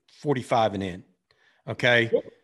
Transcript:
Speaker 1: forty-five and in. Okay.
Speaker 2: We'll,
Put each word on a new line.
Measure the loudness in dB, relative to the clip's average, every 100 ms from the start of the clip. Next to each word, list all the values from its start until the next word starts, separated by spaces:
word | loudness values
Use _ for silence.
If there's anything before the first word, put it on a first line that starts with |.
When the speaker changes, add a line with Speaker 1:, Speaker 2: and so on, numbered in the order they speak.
| _ -8
Speaker 1:
forty-five | -4 -4 0 2 2
and | 0
in. | -6 -8 -16 _ _ _ _ _ -12
Okay. | -2 2 4 2
Speaker 2:
We'll, | -2 -4 -18